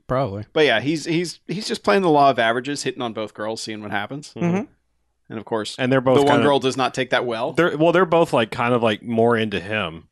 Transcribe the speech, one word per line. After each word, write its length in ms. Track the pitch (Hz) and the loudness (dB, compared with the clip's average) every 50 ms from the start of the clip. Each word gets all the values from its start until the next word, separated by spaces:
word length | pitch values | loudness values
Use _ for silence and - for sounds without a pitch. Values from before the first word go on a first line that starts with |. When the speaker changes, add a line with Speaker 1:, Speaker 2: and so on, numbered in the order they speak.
| _ - | _ -4
Speaker 1:
Probably. 360 | 127 131 139 104 98 104 104 - - | -2 -2 -2 -2 -4 -8 -10 -4 0
Speaker 2:
but 120 | 160 156 | 2 4
yeah, 140 | 135 117 107 | 4 4 2
he's, 240 | 117 143 165 151 123 | 0 -2 -4 -4 -4
he's, 340 | 165 160 165 180 160 - - _ | -4 -4 -2 -4 -6 -8 -14 _
he's 220 | - 160 202 220 - | -10 -8 -8 -6 -6
just 160 | 226 - - | -8 -4 -2
playing 180 | 208 208 202 190 | 0 0 2 2
the 80 | 170 | 4
law 180 | 151 143 139 139 | 4 6 6 4
of 100 | 131 123 | 4 4
averages, 420 | 117 113 117 127 123 139 143 139 - | 2 0 0 -2 -4 -6 -8 -6 -6
hitting 180 | 135 - - | -6 -6 -6
on 120 | 127 117 104 | -6 -8 -6
both 200 | 113 110 104 - | -8 -8 -8 -8
girls, 300 | - 107 107 113 110 - | -8 -8 -8 -8 -8 -10
seeing 180 | 113 110 107 | -10 -10 -12
what 120 | 107 104 107 | -10 -6 -6
happens. 420 | 101 104 107 135 147 147 - - | -6 -6 -6 -8 -12 -14 -14 -8
Speaker 1:
Mm-hmm. 300 | - 170 170 175 196 269 - _ _ _ _ _ _ _ _ _ _ _ - | -4 -2 -2 -2 -2 -4 -8 _ _ _ _ _ _ _ _ _ _ _ -14
Speaker 2:
And 100 | 117 110 | -14 -14
of 60 | 101 | -8
course, 320 | - 117 110 104 - - - | -6 -6 -4 -4 -6 -6 -4
Speaker 3:
And 140 | 131 123 135 | 0 2 2
they're 80 | 135 | 2
both 160 | 123 131 127 139 | 4 4 4 6
Speaker 2:
the 60 | 143 | 6
one 80 | 143 143 | 6 4
Speaker 3:
kinda, 120 | 139 160 147 | 4 4 4
Speaker 2:
girl 100 | 143 135 | 2 2
does 180 | 127 131 120 | 2 0 0
not 180 | 131 127 120 - | 0 -2 -2 -2
take 160 | 135 131 123 | -4 -2 0
that 140 | 143 120 120 | 0 -2 0
well. 260 | 120 113 113 123 156 156 | -2 -4 -4 -4 -2 0
Speaker 3:
they're, 240 | 165 165 175 - | 0 0 0 2
well, 160 | 151 160 170 160 | 2 2 2 4
they're 120 | 175 190 | 4 2
both, 280 | 170 170 165 170 - - | 2 2 2 2 2 2
like, 180 | 131 113 107 | 0 0 0
kind 240 | - - 117 120 127 | -2 -2 0 0 0
of, 80 | 120 117 | 2 2
like, 220 | 113 107 - - | 0 0 -2 -4
more 320 | 117 117 113 117 120 120 | -2 0 2 4 4 4
into 240 | 110 110 107 101 90 | 2 0 -2 -4 -4
him. 480 | 87 101 107 107 98 82 80 85 - _ | -4 -4 -4 -4 -4 -4 -8 -12 -16 _